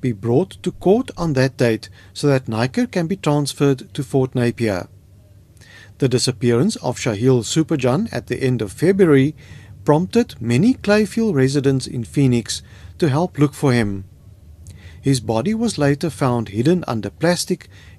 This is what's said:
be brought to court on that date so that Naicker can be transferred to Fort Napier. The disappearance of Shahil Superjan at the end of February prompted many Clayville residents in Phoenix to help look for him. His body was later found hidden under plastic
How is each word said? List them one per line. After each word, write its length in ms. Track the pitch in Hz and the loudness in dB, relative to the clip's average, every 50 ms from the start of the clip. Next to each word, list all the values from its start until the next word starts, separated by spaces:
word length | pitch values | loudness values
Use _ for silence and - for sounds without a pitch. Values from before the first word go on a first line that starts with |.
be 120 | - 127 | -6 -6
brought 500 | 110 95 101 117 120 147 196 - - - | -4 -4 -2 0 2 2 0 -2 -6 -8
to 80 | - 175 | -8 -8
court 400 | - - - 180 208 247 262 - - | -8 -2 0 2 2 2 0 -4 -6
on 160 | - 170 165 | -6 -4 -2
that 240 | 139 131 131 131 - | 0 0 0 0 0
date 320 | - 127 117 113 107 - - - - - - | 0 2 2 2 0 -4 -12 -20 -20 -20 -20
so 160 | - - - 143 | -10 -2 0 0
that 180 | 135 131 131 | 0 0 0
Naicker 420 | 113 110 110 120 127 - 240 247 - | -2 -2 -2 -2 -2 -2 -2 -4 -2
can 200 | - 185 165 160 | -2 -4 -4 -4
be 80 | 196 | -4
transferred 760 | - - 151 147 147 143 139 - - 147 139 135 131 - - | -2 -2 0 0 0 -2 -4 -2 0 0 0 0 -2 -4 -10
to 120 | - 151 131 | -10 -10 -8
Fort 320 | - - 135 131 127 - | -2 0 0 0 0 0
Napier. 500 | 127 120 120 110 - 117 107 95 87 - - - - - - - - - - - - - _ _ - - - - - - - - - | 0 0 0 0 0 -2 -2 -2 -4 -6 -10 -16 -20 -20 -20 -20 -20 -20 -20 -20 -20 -20 _ _ -20 -20 -20 -20 -20 -20 -20 -4 -2
The 100 | 143 123 | 0 0
disappearance 680 | 127 117 - 127 110 - 123 120 117 117 160 220 - | 0 0 0 -2 -2 0 0 2 2 2 2 0 -2
of 200 | - - 127 117 | -2 -6 -6 -6
Shahil 480 | - - 127 104 98 120 131 131 120 104 | -4 -4 -4 -2 0 2 2 2 2 0
Superjan 640 | - - 160 156 - 165 139 127 123 127 180 233 - | 0 -2 -2 0 0 -2 0 0 0 0 0 -2 -4
at 180 | - 127 - - | -6 -10 -6 -6
the 140 | 127 - | -4 -2
end 200 | 131 127 127 113 | 0 -2 0 -2
of 100 | 110 95 | -4 -6
February 640 | - - 143 180 196 190 190 160 143 135 135 151 - - - - - - - - - - - | -4 0 0 2 4 4 4 6 6 6 4 2 0 -6 -14 -20 -20 -20 -20 -20 -20 -4 0
prompted 500 | - 147 160 185 - - 233 240 - - - | 2 2 2 2 2 0 0 0 0 -6 -6
many 320 | 113 117 120 131 190 247 | -2 0 2 4 4 2
Clayville 600 | 262 - - 202 208 214 214 185 - 226 226 220 160 | 2 0 0 2 2 2 2 0 -2 -2 0 0 2
residents 520 | 135 131 135 139 147 127 139 135 131 - | 2 2 2 2 2 2 2 0 0 -2
in 180 | - - 123 110 | -6 -8 -8 -8
Phoenix 580 | - - 147 139 127 120 117 - - - - - - - - - - - | -4 0 2 2 4 4 2 0 -4 -8 -10 -12 -16 -20 -20 -20 -20 -4
to 140 | - 180 147 | -2 0 0
help 280 | 127 156 180 175 - 135 | 2 0 -2 -2 0 0
look 140 | 147 147 | 0 0
for 220 | - - 151 135 123 | 0 0 0 2 2
him. 320 | 120 110 101 98 98 98 - - - - - - - - - - - - - - - - - - - | 2 2 0 -4 -6 -10 -14 -20 -20 -20 -20 -20 -20 -20 -20 -20 -20 -20 -20 -20 -20 -20 -20 -20 -6
His 220 | - 139 139 123 | -2 -2 0 0
body 320 | 107 110 110 113 135 202 | -2 -2 -2 0 0 -2
was 240 | 220 220 240 214 - | -2 -2 -4 -4 -2
later 320 | 151 147 139 143 139 - 165 | 0 0 0 0 0 -4 -6
found 400 | - - - 127 120 120 110 92 | -4 -2 -2 0 0 -2 -4 -4
hidden 360 | 95 107 120 160 185 175 - - | -4 0 2 2 2 0 -2 -4
under 220 | 120 110 101 101 | -6 -6 -6 -8
plastic 580 | - - - 175 175 - - - 185 - - - - - - - - | -6 -2 0 0 0 0 -2 -4 -6 -6 -8 -14 -20 -20 -20 -20 -16